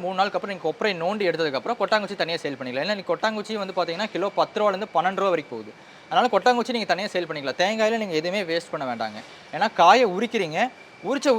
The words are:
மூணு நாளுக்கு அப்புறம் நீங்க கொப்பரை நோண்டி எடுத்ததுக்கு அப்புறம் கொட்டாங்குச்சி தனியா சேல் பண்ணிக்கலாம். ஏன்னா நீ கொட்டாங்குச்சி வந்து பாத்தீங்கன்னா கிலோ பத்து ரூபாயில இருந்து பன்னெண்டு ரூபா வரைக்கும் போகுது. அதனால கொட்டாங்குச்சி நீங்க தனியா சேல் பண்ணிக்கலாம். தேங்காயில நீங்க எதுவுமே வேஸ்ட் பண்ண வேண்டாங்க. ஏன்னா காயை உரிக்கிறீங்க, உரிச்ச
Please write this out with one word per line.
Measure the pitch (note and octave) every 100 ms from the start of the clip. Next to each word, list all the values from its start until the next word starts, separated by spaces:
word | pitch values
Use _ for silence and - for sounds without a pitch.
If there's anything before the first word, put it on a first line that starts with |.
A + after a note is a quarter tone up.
மூணு | F3+ F#3
நாளுக்கு | G3 F#3
அப்புறம் | G3+
நீங்க | F#3 D#3+
கொப்பரை | D#3 G#3+ F3
நோண்டி | E3+ G#3+ F3+
எடுத்ததுக்கு | D#3+ D#3+ C3
அப்புறம் | A#2 A#3+
கொட்டாங்குச்சி | G3 G#3+ G3+ G3+
தனியா | D#3+ E3
சேல் | D3 C3+
பண்ணிக்கலாம். | B2+ B2+
ஏன்னா | F3 G#3
நீ | F3+
கொட்டாங்குச்சி | D#3+ A3 A3 G3+ A3
வந்து | F#3+ F#3
பாத்தீங்கன்னா | E3+ E3+ A3
கிலோ | E3+ G3 F3+
பத்து | D#3 G#3
ரூபாயில | G#3
இருந்து | F#3+ G#3
பன்னெண்டு | E3+ F3+ F#3+
ரூபா | G3
வரைக்கும் | E3 C#3
போகுது. | A#2 G#2 - - - -
அதனால | E3+ A#3+
கொட்டாங்குச்சி | G3 B3 A#3+ A#3 A#3+
நீங்க | F#3+
தனியா | F3 G3+
சேல் | F#3 E3
பண்ணிக்கலாம். | D#3 C3+ B2+
தேங்காயில | F#3 A3 A3 A3+
நீங்க | G#3 D#3
எதுவுமே | E3+ G3+ E3+
வேஸ்ட் | E3 E3
பண்ண | D#3+ C3
வேண்டாங்க. | A#2 A2 G#2+ - - - D3+
ஏன்னா | G#3+ -
காயை | E3+ A#3 A#3 F3+
உரிக்கிறீங்க, | A#3+ A#3 E3 E3 B3 - - - F3+
உரிச்ச | C#4 D4